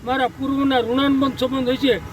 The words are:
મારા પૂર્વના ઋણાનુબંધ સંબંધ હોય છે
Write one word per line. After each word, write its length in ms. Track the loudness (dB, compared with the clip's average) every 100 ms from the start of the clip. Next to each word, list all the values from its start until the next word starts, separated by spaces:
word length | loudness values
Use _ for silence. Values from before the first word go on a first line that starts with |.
મારા 260 | -2 0 0
પૂર્વના 520 | -2 -4 0 2 2
ઋણાનુબંધ 560 | 2 0 2 2 0 0
સંબંધ 280 | -2 -2 -2
હોય 100 | 0
છે 160 | 2 0 -2